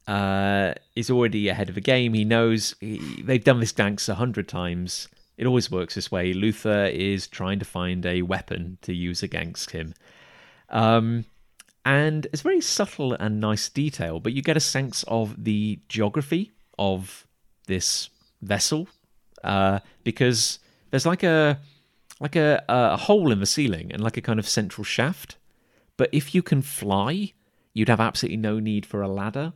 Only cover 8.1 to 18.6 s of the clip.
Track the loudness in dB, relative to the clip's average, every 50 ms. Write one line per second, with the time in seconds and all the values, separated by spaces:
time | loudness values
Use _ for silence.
8.1 | 0 0 0 0 -2 -4 -4 -6 -8 -8 -8 -8 -12 -12 -10 -8 -6 -4 -4 -4
9.1 | -4 -6 -6 -6 -6 -6 -6 -6 -8 -10 -10 -8 -8 -8 -10 -10 -12 -16 _ -20
10.1 | -20 -20 -20 -20 -20 -20 -20 -20 _ _ _ -4 0 2 4 4 4 4 4 2
11.1 | 0 -2 -4 -8 _ _ _ _ _ -20 -20 _ _ _ -2 0 2 2 2 2
12.1 | 0 -2 -4 -4 -6 -4 0 0 2 2 0 0 0 -2 -2 -2 -4 -4 -2 -2
13.1 | -2 -2 -2 -2 -2 0 0 0 0 0 -2 -4 -4 -2 -2 -2 -2 -4 -6 -6
14.1 | -6 -4 -4 -4 -4 -2 0 2 2 2 2 0 0 -2 -2 -2 -4 -8 -4 -2
15.1 | -2 0 0 -2 -4 -4 -2 0 0 0 0 -2 -4 -6 -8 -8 -2 0 0 0
16.1 | 0 -2 -2 -2 -2 -2 -2 -4 _ _ _ _ _ -2 0 0 0 -2 -4 -10
17.1 | -14 -20 -20 _ _ _ _ _ _ _ _ -4 -4 -2 -2 -2 -2 -4 -6 -8
18.1 | _ _ _ _ _ _ -4 -2 -2 0